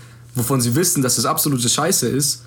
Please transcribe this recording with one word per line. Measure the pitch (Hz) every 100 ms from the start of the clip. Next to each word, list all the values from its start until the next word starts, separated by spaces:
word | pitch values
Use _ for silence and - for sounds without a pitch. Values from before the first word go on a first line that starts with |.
| - - -
wovon | 127 117 135
sie | 120
wissen, | 131 185 147
dass | 127 -
das | 139
absolute | 160 156 131 120
Scheiße | - 160 - 120
ist, | 127 147 -